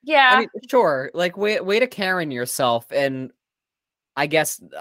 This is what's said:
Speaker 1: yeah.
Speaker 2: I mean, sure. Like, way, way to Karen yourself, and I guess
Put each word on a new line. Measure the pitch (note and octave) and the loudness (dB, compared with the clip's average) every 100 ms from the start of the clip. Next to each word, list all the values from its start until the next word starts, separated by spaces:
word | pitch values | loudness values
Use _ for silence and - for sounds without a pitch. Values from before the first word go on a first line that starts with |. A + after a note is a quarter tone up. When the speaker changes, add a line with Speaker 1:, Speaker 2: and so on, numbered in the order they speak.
Speaker 1:
yeah. | B3+ D4+ C4 | 0 4 6
Speaker 2:
I | B3+ | 4
mean, | G#3+ A3 B3+ | 2 -8 -2
sure. | C4 F#3 C3+ C3+ | 2 2 0 -4
Like, | E3 F3+ F3+ | -4 -4 -2
way, | G#3 G#3+ | -2 -2
way | F#3 G#3+ | 0 0
to | B3+ | 0
Karen | - F#3+ F#3 D#3 | -2 -2 -2 -2
yourself, | B2 A#2+ - B2+ A#2 - | -4 -4 -2 0 0 -2
and | C#3 C#3 C3 C3 _ _ _ _ _ _ _ _ - | -2 -2 -2 -10 _ _ _ _ _ _ _ _ -6
I | D3+ | -2
guess | D#3 D3+ - F2+ D2 | 0 0 -4 -16 -14